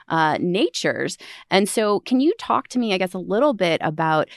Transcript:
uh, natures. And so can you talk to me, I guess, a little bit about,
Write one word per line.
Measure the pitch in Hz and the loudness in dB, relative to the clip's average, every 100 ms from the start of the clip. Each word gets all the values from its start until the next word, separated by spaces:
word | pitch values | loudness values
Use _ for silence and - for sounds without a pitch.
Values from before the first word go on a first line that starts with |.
| - | -4
uh, | 165 156 143 | 0 2 0
natures. | 180 180 330 - 160 123 139 - - - - | 0 0 0 0 -2 -2 -6 -8 -16 -20 0
And | 190 196 | 0 2
so | - 208 202 | 0 0 0
can | - 254 | 0 2
you | 294 466 | 2 0
talk | - 233 - | -2 -2 -2
to | 247 | -4
me, | 226 | -2
I | 185 | -2
guess, | 185 | -2
a | 185 | -6
little | 175 202 294 | -2 2 2
bit | 220 180 160 | 2 0 0
about, | - 156 160 156 - | -2 -2 2 2 0